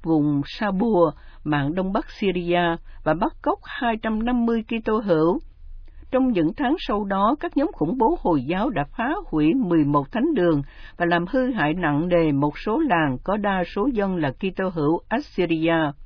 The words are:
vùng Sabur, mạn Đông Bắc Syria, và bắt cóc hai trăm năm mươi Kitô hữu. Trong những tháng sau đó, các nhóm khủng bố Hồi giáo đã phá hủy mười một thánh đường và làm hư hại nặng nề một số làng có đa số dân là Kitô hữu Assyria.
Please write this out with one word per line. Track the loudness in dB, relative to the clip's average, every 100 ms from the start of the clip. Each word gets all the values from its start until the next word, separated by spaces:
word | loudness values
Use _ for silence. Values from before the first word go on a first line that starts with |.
vùng | 2 2 4 0
Sabur, | -2 -4 -2 0 2 4 4 2 -20 -12
mạn | -2 0 0
Đông | -2 -2
Bắc | -4 -6
Syria, | -4 -2 -2 0 2 2 -2 -8 -6
và | -2
bắt | 0 -2 -2
cóc | -4 -4
hai | -8 -4 -4 -2
trăm | -4 -2
năm | 0 0 2
mươi | 0
Kitô | -2 -4 0 -2
hữu. | 2 4 4 2 -6 -18 -16 -16 -16 -18 -2
Trong | 0 2
những | 2 0 0
tháng | -2 -2
sau | -2 -4
đó, | -2 0 2 0
các | -2 -2
nhóm | -2
khủng | -2 -2 2
bố | 0 2
Hồi | 0 0
giáo | 0 -2 0
đã | -2 -4 -4
phá | -4 -4 -2
hủy | 2 2
mười | 2 2 2
một | 4 2 0
thánh | -2 0
đường | 2 4 2 -2 -14 -20 -4
và | 0
làm | 0 0
hư | 0 0
hại | 0 0
nặng | 0 0 0 2
nề | 2 4
một | 2 0 -2
số | -2 0
làng | 2 2 2 -2
có | -2 -2
đa | 0 0 -2
số | -2 0
dân | 0 0 0
là | -2
Kitô | -2 -6 -2 -4
hữu | 0 0 0 -2
Assyria. | -4 -4 -2 0 2 2 2 0 -4